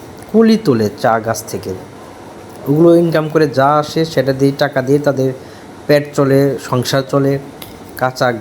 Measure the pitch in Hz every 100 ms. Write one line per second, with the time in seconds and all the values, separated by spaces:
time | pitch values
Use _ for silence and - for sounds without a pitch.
0 | - - - 214 226 220 160 117 104 -
1 | 123 113 110 113 - 98 - 92 - -
2 | - - - - - - 135 151 170 170
3 | 170 160 156 156 151 127 139 151 147 165
4 | 160 - 131 135 139 139 143 139 127 143
5 | 143 127 131 127 - - - - - 147
6 | 147 - 135 135 139 - - 127 117 139
7 | 135 143 139 139 - - - - - -
8 | 127 127 127 113